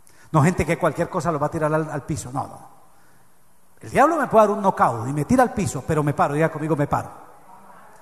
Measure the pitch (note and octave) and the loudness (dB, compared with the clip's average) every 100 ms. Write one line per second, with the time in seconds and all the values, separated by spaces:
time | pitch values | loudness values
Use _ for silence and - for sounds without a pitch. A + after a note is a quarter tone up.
0 | - - - D#3 D3 F3+ D#3 E3 E3+ C#3+ | -20 -20 -2 2 2 2 -2 0 0 0
1 | E3+ F#3 E3 D3+ D3 D#3+ D3+ D#3 D#3 D3 | -4 -4 -4 -2 -2 -2 0 0 -2 -8
2 | - D#3 B2+ C3 A2+ - - - - - | -6 -8 -8 -8 -8 -12 -20 -20 -20 -20
3 | - - - - - - - - A2+ E3+ | -20 -20 -20 -20 -20 -20 -20 -20 -4 2
4 | C#4+ E4 A#3 A3 G#3 G3+ G3 F#3 F3+ A#2 | 4 4 2 4 4 4 0 2 2 0
5 | A#2+ D3 C#3+ B3+ A#3+ A3+ E3 C#3+ - D#3 | -4 -4 0 4 2 2 -4 -4 -2 0
6 | D3 C#3 E3 D3 D#3+ D#3 D#3 D3+ C#3 B2 | 0 0 0 2 0 -2 -4 -2 0 -2
7 | - - - - - - - - - - | -4 -14 -20 -20 -20 -20 -20 -20 -20 -20